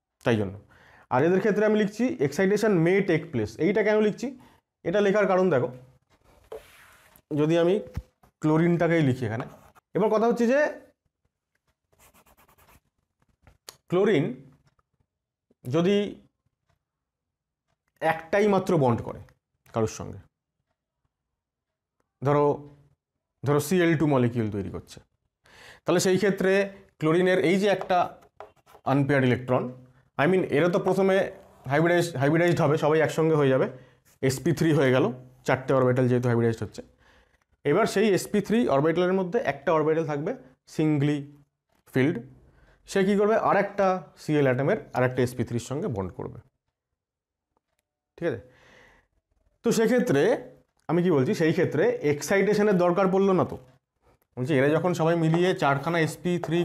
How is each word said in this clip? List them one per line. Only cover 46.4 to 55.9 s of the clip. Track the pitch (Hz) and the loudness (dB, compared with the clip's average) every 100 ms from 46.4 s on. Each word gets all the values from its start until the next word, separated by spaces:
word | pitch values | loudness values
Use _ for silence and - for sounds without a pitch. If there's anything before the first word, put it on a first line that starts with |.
| - _ _ _ _ _ _ _ _ _ _ _ _ _ _ _ _ - | -20 _ _ _ _ _ _ _ _ _ _ _ _ _ _ _ _ -8
ঠিক | 170 | -6
আছে? | 104 - _ - - - _ _ _ _ _ _ _ | -6 -12 _ -20 -20 -20 _ _ _ _ _ _ _
তো | 233 214 | -2 2
সেক্ষেত্রে | 220 247 240 139 180 285 - - _ _ - | 2 2 2 2 2 0 -6 -20 _ _ -4
আমি | 165 | 0
কি | 180 147 | 2 2
বলছি, | 127 107 | 0 0
সেই | 160 180 | 0 0
ক্ষেত্রে | 160 143 214 - 147 | 0 0 0 0 -2
এক্সাইটেশনের | 147 - 196 196 202 208 185 | -2 0 0 2 2 2 2
দরকার | 175 175 190 | 2 2 2
পড়লো | 190 196 185 | 2 2 2
না | 131 | 0
তো। | - - _ _ _ _ _ _ - | -6 -16 _ _ _ _ _ _ -10
বলছি, | 127 139 | -2 2
এরা | 139 160 | 2 2
যখন | 175 170 | 0 0
সবাই | 160 170 | 0 0
মিলিয়ে | 160 165 180 185 | 2 2 0 0
চারখানা | 143 139 160 | 0 0 -2